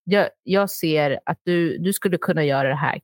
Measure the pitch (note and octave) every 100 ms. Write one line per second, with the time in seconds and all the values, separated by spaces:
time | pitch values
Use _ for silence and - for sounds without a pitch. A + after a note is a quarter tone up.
0 | - G3+ F3 - - F#3+ G3+ - E3 D3+
1 | D3 C3+ - E3 - F3 E3 - F3+ G3
2 | G3 F3 - E3 D3 C#3 C3+ C#3 C#3+ -